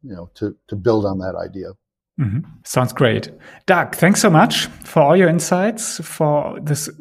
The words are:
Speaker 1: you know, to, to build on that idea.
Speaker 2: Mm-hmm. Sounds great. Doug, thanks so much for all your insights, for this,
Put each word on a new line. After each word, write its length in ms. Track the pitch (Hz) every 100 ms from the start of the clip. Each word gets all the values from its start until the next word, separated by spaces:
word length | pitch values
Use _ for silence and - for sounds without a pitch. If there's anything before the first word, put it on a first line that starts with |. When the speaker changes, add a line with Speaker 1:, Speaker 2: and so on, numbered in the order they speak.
Speaker 1:
you 100 | 135
know, 160 | 90 87 -
to, 200 | 104 - _
to 80 | 104
build 320 | 92 110 101
on 100 | 95
that 160 | 92 87
idea. 360 | 87 95 87 98 _ _ _ -
Speaker 2:
Mm-hmm. 320 | 120 110 - -
Sounds 300 | - - 123
great. 360 | - 127 110 - - - - -
Doug, 280 | 175 147
thanks 280 | - 175 202
so 80 | 214
much 380 | 156 233 - -
for 340 | - - -
all 160 | 143 180
your 100 | 175
insights, 720 | 165 - 180 202 226 - -
for 580 | 160 - 151 147 - -
this, 280 | 147 147 - -